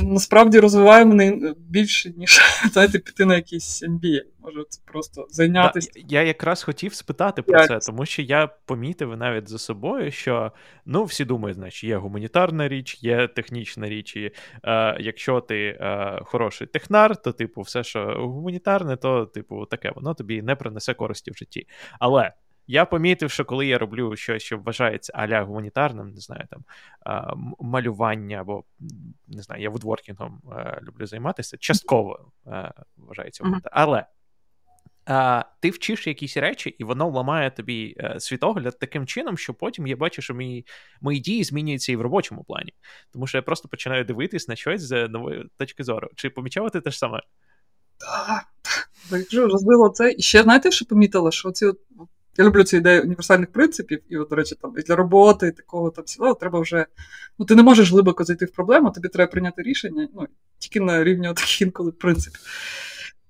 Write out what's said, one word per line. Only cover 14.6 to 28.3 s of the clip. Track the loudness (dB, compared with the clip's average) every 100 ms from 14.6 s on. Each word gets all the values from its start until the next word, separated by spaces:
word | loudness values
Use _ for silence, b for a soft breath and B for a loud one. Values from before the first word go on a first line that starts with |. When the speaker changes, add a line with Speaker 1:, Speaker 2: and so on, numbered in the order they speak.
Speaker 2:
е, | -2 0 0 -2
якщо | -8 -8 -4 -4
ти, | -2 -6 -6 -6
е, | -8 -6 -6 -8
хороший | -8 -4 -4 -6 -10
технар, | -10 -2 2 2 2
то, | -8
типу, | -8 -10 -10
все, | -10 -8
що | -8 -8 -6 -6 -8
гуманітарне, | -8 -10 -8 -2 -2 -2 -4
то, | -2 -2 -4
типу, | -10 -14 -14 -10
таке, | -10 -10 -10
воно | -10
тобі | -10 -8 -8
не | -4 -6
принесе | -6 -10 -8
користі | -8 -8 -10 -14
в | -18
житті. | -16 -16 -16 b b b
Але | 0 2 0 _ _ _ -4
я | 0
помітив, | 0 0 0 0 -4
що | -6
коли | -6 -4 -2
я | -2
роблю | -4 -6 -6 -6
щось, | -8 -8
що | -8 -10
вважається | -10 -4 -4 -4 -12 -8
а-ля | -4 -4
гуманітарним, | -4 -10 -10 -4 -4 -4 -16
не | -20
знаю, | -20 -18 -18
там, | -20 -20 b b b
а, | -10 -10 -10
м-, | -12 -14 -14
малювання | -8 -6 -6 -4 -4 -4 -10